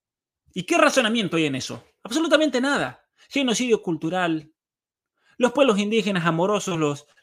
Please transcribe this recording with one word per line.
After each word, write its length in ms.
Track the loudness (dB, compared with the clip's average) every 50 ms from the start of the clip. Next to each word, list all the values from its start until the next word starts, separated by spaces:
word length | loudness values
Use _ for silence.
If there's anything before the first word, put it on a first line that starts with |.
| _ _ _ _ _ _ _ _ _ _ -10
¿Y 100 | -10 -4
qué 140 | 0 2
razonamiento 600 | 4 4 4 4 2 0 2 0 -2 -2 -2 0
hay 80 | 0 0
en 100 | 0 -2
eso? 300 | -4 -8 -10 -12 -14 -16 _ _ _
Absolutamente 600 | -10 -4 -2 -2 2 2 2 2 2 2 0 0
nada. 440 | 0 0 0 -2 -2 -4 -6 -12 _ _ _ _ _
Genocidio 560 | _ -4 -2 0 0 0 0 0 0 0 0 0
cultural. 680 | -2 -4 -4 -4 -4 -2 0 0 0 0 -2 -6 -10 _ _ _ _ _ _ _ _ _ _ _ _ _ _ _ _ _
Los 140 | 0 0 2
pueblos 260 | 4 4 4 4 4
indígenas 480 | 2 0 0 0 0 0 0 -2 0 0
amorosos, 540 | 0 0 0 0 0 0 -2 -4 -4 -2 -2
los, 260 | 0 -2 -2 -4 -10 _ _ _